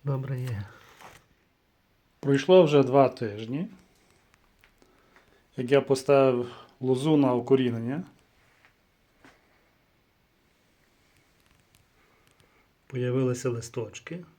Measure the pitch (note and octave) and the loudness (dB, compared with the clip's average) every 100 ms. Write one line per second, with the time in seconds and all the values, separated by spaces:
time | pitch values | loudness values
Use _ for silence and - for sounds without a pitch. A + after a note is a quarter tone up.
0 | C#3 C3+ C3 C3 B2+ G#2 G2 - - - | -6 -6 -6 -8 -8 -10 -10 -18 -20 -20
1 | - - _ _ _ _ _ _ _ _ | -20 -20 _ _ _ _ _ _ _ _
2 | _ _ C#3 C#3 - F#3 D#3+ D3 B2+ C#3 | _ _ -2 0 6 6 6 4 4 4
3 | B2+ - A2+ G#2 A2+ C#3 G#3+ - _ _ | 2 0 -10 -10 -10 -10 -10 -14 _ _
4 | _ _ _ _ _ _ _ _ _ _ | _ _ _ _ _ _ _ _ _ _
5 | _ _ _ _ _ - B2 C#3 C3+ C3+ | _ _ _ _ _ -12 0 0 2 -2
6 | - C#3 C3+ B2 A#2+ - - _ B2+ B2+ | 2 4 4 0 -4 -12 -20 _ -4 -2
7 | D3+ D3+ C3+ B2 A#2+ C3 B2 A2+ A#2 D3 | 2 2 4 0 2 2 2 -4 -6 -8
8 | F#3 _ _ _ _ _ _ _ _ _ | -12 _ _ _ _ _ _ _ _ _
9 | _ _ - _ _ _ _ _ _ _ | _ _ -20 _ _ _ _ _ _ _
10 | _ _ _ _ _ _ _ _ _ _ | _ _ _ _ _ _ _ _ _ _
11 | _ _ _ _ _ _ _ _ _ _ | _ _ _ _ _ _ _ _ _ _
12 | _ _ _ _ _ _ _ _ _ C3 | _ _ _ _ _ _ _ _ _ -6
13 | B2 B2+ B2+ B2 C3 A#2+ A#2 - G#2+ - | -4 -2 -2 -2 -4 -6 -10 -12 -12 -14
14 | - E3+ E3+ | -16 -16 -16